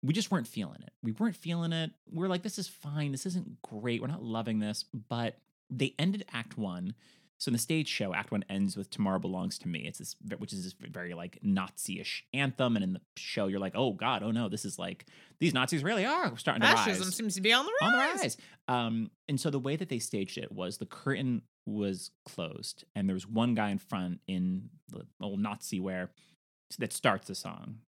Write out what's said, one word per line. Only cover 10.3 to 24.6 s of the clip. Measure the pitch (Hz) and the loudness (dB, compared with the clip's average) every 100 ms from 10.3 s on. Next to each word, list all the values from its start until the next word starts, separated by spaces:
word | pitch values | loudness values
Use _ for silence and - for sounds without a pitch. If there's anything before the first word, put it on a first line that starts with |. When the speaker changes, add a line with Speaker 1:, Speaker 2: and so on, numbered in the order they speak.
| - | -8
Speaker 1:
which | 104 | -6
is | 98 | -8
this | 92 | -8
very, | - - 85 87 | -10 -12 -8 -8
like, | 85 87 - | -6 -10 -4
Nazi-ish | 101 95 92 - - 92 - - - | 2 2 0 -6 -6 -6 -6 -8 -6
anthem. | 135 139 - 127 113 | 0 0 2 4 4
And | |
in | 95 | 2
the | 92 _ - | -2 _ -14
show, | - - 98 | -6 0 0
you're | 98 | 0
like, | 95 98 | 0 2
"Oh, | 131 | 2
God, | 95 117 117 | 2 0 0
oh, | 104 | 2
no. | 113 110 | 0 0
This | - 98 | -2 -6
is, | - | -6
like, | 90 - - - - - | -6 -6 -14 -20 -20 0
these | 165 | 2
Nazis | 131 131 160 | 4 2 2
really | 147 226 208 | 2 2 2
are | 320 294 113 | 2 0 0
starting | - 117 | 0 6
to | 226 | 8
Speaker 2:
Fascism | 233 208 185 | 8 6 2
Speaker 1:
rise." | 185 180 | 0 -2
Speaker 2:
seems | 226 190 | -2 2
to | |
be | 196 | 6
on | 247 302 | 6 6
the | 494 214 | 4 6
Speaker 1:
On | |
the | 240 | 6
Speaker 2:
rise. | 285 359 | 4 2
Speaker 1:
rise. | 214 - - - - | 0 -2 -12 -14 0
Um, | 123 117 113 110 _ - | 2 2 0 -2 _ -2
and | 139 | 0
so | 160 | 2
the | 139 | 0
way | 131 156 | 0 -2
that | 180 | -2
they | 123 | -4
staged | - 104 98 - | -2 -2 -2 -4
it | - | -8
was | 98 92 104 | -4 -4 -4
the | 101 | -10
curtain | - - 135 131 117 - _ - | -6 -2 0 0 -2 -4 _ -6
was | 104 101 92 - _ - | -2 0 -2 -8 _ -16
closed, | - 82 - - - - - | -8 -6 -6 -10 -12 -10 -2
and | 95 | 0
there | 92 | 0
was | 95 | -2
one | 110 120 113 | 2 2 4
guy | 107 | 2
in | 98 | 0
front | - 101 90 87 - | -2 -4 -2 -6 -4
in | 92 92 92 | 0 0 0